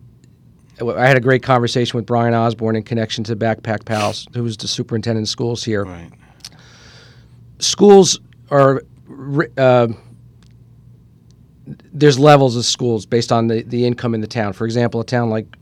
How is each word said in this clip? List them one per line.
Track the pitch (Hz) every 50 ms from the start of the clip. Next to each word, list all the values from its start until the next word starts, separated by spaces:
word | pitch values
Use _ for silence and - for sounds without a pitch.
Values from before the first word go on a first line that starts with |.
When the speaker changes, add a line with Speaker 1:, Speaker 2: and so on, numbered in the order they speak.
| - - _ _ _ _ _ _ _ _ _ _ _ _ _ -
Speaker 1:
I | 120 117 - 90 123
had | 131 139
a | 131
great | 117 131 131 123
conversation | - 135 131 123 120 117 - 127 120 - -
with | 120 104
Brian | - 120 117 117 117 117
Osborne | 117 113 120 113 113 113 110 110
in | 110 107
connection | - 120 113 110 110 - - 107
to | 107 117
Backpack | 101 113 113 110 - - 113 107 104 -
Pals, | - 113 107 104 104 104 - - - -
who | 120 120
was | 117 110
the | - -
superintendent | - - - 117 - 123 110 104 117 110 110 110
of | -
schools | - - 123 117 120 110 -
here. | 117 107 101 101
Speaker 2:
Right. | 92 90 85 85 85 - _ _ _ _ _ - - - - - - - - - - - - - - - - - - - - - - - -
Speaker 1:
Schools | - - - - 196 208 196 196 185 - - - - _ - _ - -
are, | 143 139 139 135 135 123 - _ - _ -
ri-, | - - 135 135 143 139 143 - - -
uh, | 135 131 131 123 123 120 113 110 - - - - - - - _ _ - - - - - _ - - - - - - _ _ _ _ _ _ - _ - _ _ _ - - - - - - -
there's | 139 147 147 131 123
levels | 143 151 147 139 135 127 113
of | 123 117
schools | - - - 127 120 113 107 92
based | - 123 117 117 -
on | 123 117 113
the, | 117 113 113 120
the | 120 123 120 123
income | 123 120 - - 120 113
in | 110
the | 107
town. | 104 - 120 107 101
For | 95 - 113
example, | 113 113 123 120 117 - 113
a | 113
town | - 127 120 117 113
like | 110 110 107 - - _